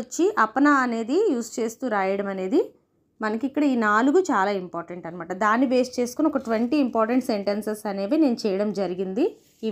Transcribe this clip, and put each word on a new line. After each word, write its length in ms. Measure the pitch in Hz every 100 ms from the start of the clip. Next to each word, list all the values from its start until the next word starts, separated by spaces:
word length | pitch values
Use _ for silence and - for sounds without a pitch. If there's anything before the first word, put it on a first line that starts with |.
వచ్చి 220 | - - 359 427
అపనా 280 | 220 269 285 285
అనేది 320 | 254 226 220 320 440
యూజ్ 160 | 247 226 -
చేస్తూ 260 | 226 226 262 208
రాయడం 320 | 190 196 202
అనేది 260 | 190 190 285 508 - _ _ _ -
మనకి 240 | 220 220 269
ఇక్కడ 140 | 285 294
ఈ 40 | 247 214
నాలుగు 300 | 214 262 330 370
చాలా 220 | 220 196 196
ఇంపార్టెంట్ 420 | 180 170 170 175 170
అనమాట. 240 | 175 165 185
దాన్ని 220 | 214 226 262
బేస్ 200 | 254 247 -
చేసుకుని 300 | 240 - 311
ఒక 100 | 277 226
ట్వంటీ 300 | 220 233 302 254
ఇంపార్టెంట్ 420 | 226 220 254 247
సెంటెన్సెస్ 500 | 208 202 208 214 214 214
అనేవి 280 | 196 196 311
నేను 140 | 294 233
చేయడం 260 | 220 190 208 190
జరిగింది 440 | 185 180 190 190 381 - _ _
ఈ 40 | 220